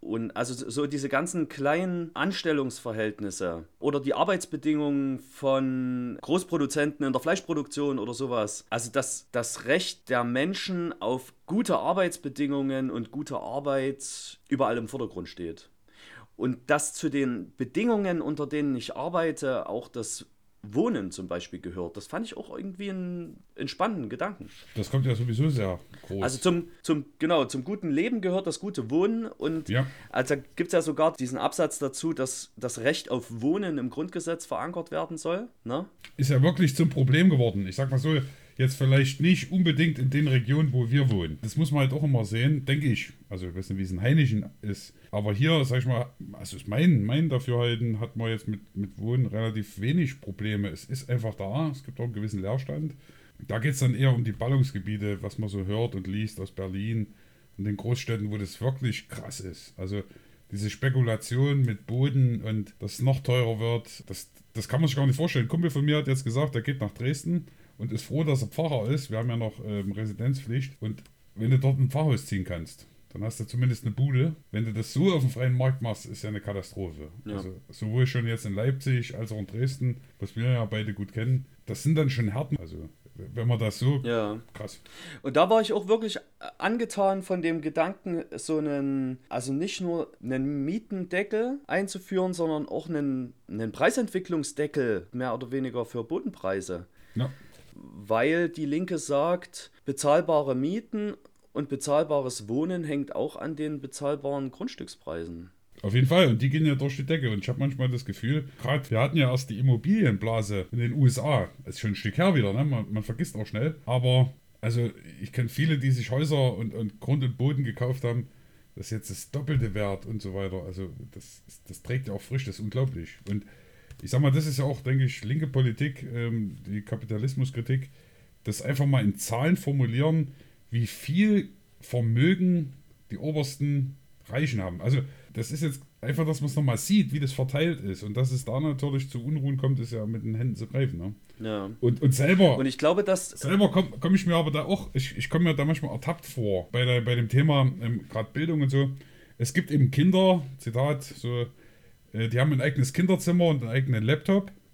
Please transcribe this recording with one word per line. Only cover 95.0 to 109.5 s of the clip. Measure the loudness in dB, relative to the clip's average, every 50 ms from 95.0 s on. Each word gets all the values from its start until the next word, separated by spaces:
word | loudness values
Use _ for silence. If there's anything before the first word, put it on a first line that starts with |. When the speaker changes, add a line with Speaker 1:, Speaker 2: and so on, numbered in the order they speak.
| -4 -6
Speaker 1:
mehr | -6 -4 -4 -2 -4
oder | -4 -6 -4
weniger | -4 -4 -4 -2 -4 -4 -6
für | -4 -6 -6 -6
Bodenpreise. | -4 -4 -4 -4 -6 -8 -6 -4 -2 -2 -2 -4 -4 -8 -8 -10 -12 _ -20 -20 -8 -4
Speaker 2:
Ja. | -4 -4 -4 -4 -10 -18 -20 -20 -20 -20 -20 -20
Speaker 1:
Weil | -20 -20 -18 -18 -18 -4 0 2 2 4 4 2 2 0 0
die | -2 -4 -4
Linke | -2 -2 -2 -2 -2 -4 -6
sagt, | -2 -2 0 2 2 2 0 -2 -4 -10 -16 -18 -18 -18 -20 _ _
bezahlbare | -6 -6 0 4 4 6 6 4 4 2 2 2 2 0
Mieten | 0 0 0 -2 -4 -6 -6 -4 -4 -4 -4 -6 -10 _ -20 _ _ _ _ _
und | -6 -4 -4
bezahlbares | -6 -6 -2 2 2 2 2 2 2 0 0 -2 -4 -8 -6 -4
Wohnen | -2 0 0 0 -2 -2 -2
hängt | -2 -2 -2 -4 -4 -2
auch | -4 -4 -4 -4
an | -6 -8 -6 -6
den | -4 -4 -4 -6 -6
bezahlbaren | -8 -12 -10 -4 -2 -2 -2 -2 -2 -4 -4 -2 -4 -6 -6
Grundstückspreisen. | -8 -10 -10 -8 -10 -12 -14 -14 -14 _ -8 -8 -6 -6 -8 -10 -12 -14 -16 -20 _ _ _ -16 -8 -4
Speaker 2:
Auf | 0 2
jeden | 4 4
Fall, | 6 6 6 6 6
und | 6 4
die | 2 2
gehen | 2 4 4
ja | 4 2
durch | 2 0 -2 -2
die | -4 -2
Decke. | -2 -2 0 0 0
Und | -2 -2
ich | -2 -2
hab | -2 0
manchmal | 0 -2 0 0 0 0
das | 0 -2 -4
Gefühl, | -6 -8 -4 -2 0 0 0 -2 -4 -10 -8 -4
grad | -2 -2 -2 0 0
wir | 2 2
hatten | 2 2 4
ja | 4 4 4
erst | 2 0 -2 -4